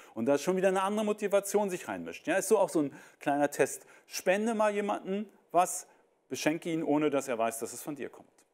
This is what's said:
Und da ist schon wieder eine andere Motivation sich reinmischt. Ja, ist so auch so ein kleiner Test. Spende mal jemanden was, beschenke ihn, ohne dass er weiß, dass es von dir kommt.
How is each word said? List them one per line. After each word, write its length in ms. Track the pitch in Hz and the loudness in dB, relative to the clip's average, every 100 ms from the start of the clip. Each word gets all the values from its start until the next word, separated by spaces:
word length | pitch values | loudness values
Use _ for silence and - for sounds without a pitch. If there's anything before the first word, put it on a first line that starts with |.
| - | -14
Und 120 | - 117 | -4 2
da 100 | 143 | 2
ist 60 | |
schon 140 | 175 185 | 2 2
wieder 120 | 190 | 2
eine 140 | 190 | 2
andere 220 | 190 208 | 0 0
Motivation 640 | 208 208 208 202 196 202 208 | -2 -2 0 0 2 0 0
sich 200 | 180 - | -4 -6
reinmischt. 380 | 95 82 - - | -6 -6 -8 -2
Ja, 100 | 185 | 0
ist 120 | - | 4
so 80 | 220 | 4
auch 100 | 185 | 4
so 120 | 175 | 2
ein 160 | 143 - - - | 0 -4 -20 -8
kleiner 320 | - 143 143 | -2 2 2
Test. 360 | - 139 - - - - | 2 0 -2 -14 -20 -14
Spende 480 | - - 190 220 | -4 0 2 2
mal 180 | 214 214 | 2 2
jemanden 560 | 202 202 208 170 196 214 - _ | 0 -2 -4 -4 -4 -6 -14 _
was, 380 | 170 180 - - _ _ _ - | 2 2 0 -12 _ _ _ -10
beschenke 420 | 131 151 165 175 | -2 0 0 -2
ihn, 140 | 160 | -2
ohne 260 | 160 147 151 | 2 2 2
dass 180 | 139 131 | 0 -2
er 80 | 117 | -2
weiß, 220 | 113 - | -2 -2
dass 140 | 117 | -8
es 100 | 120 | -10
von 140 | - 135 | -10 -10
dir 120 | 104 | -10
kommt. 240 | - - _ _ | -14 -20 _ _